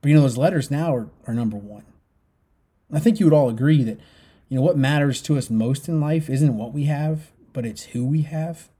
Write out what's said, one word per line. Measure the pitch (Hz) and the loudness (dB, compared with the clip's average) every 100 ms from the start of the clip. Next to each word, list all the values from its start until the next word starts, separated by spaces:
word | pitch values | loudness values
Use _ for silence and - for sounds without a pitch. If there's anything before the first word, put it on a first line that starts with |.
But | 143 | 6
you | 151 | 6
know, | |
those | 139 117 | 6 4
letters | 156 180 - | 0 0 -2
now | 143 165 | -2 -2
are, | 131 110 _ - | -2 -6 _ -6
are | |
number | 117 113 104 | -2 -2 -4
one. | 101 104 - _ _ _ _ _ _ _ _ _ _ | -14 -20 -20 _ _ _ _ _ _ _ _ _ _
I | 151 | 0
think | 190 - | 2 4
you | 170 | 4
would | |
all | 151 135 | 4 4
agree | 113 139 156 | 0 2 2
that, | 113 107 _ _ _ _ _ | 2 -4 _ _ _ _ _
you | 135 | -2
know, | |
what | 143 156 | 0 2
matters | 135 147 143 127 | 0 2 0 -2
to | - 147 | -2 -2
us | - | 0
most | 113 113 135 - | -2 0 -2 -4
in | 160 | -4
life | 147 160 156 | 0 -2 -2
isn't | 131 151 127 | 0 0 0
what | - | -6
we | 147 | -6
have, | 143 143 156 156 - _ _ | -4 -2 -4 -6 -10 _ _
but | - 117 | -8 -8
it's | 107 - | -10 -12
who | 120 127 | -6 -2
we | 156 | -2
have. | 151 160 160 165 - _ | -2 -6 -8 -10 -18 _